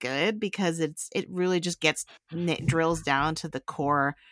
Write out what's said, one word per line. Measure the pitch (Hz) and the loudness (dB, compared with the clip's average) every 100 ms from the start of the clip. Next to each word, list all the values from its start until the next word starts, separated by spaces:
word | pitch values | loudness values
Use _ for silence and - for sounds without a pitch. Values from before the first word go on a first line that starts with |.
good | 123 139 190 214 | -4 2 2 0
because | 208 - 180 165 | -4 0 0 2
it's, | 156 - - | -2 -2 -6
it | - - | -4 -4
really | 180 180 180 | 0 2 2
just | 175 170 | 0 0
gets, | 156 156 - - _ | 0 0 -6 -16 _
n-, | 165 170 151 | -4 -2 0
drills | - 165 165 160 | 2 2 2 0
down | 143 139 151 160 | 0 2 2 -2
to | 160 | -6
the | - | -8
core | - - 143 143 139 - - | -8 -4 2 2 2 -2 -14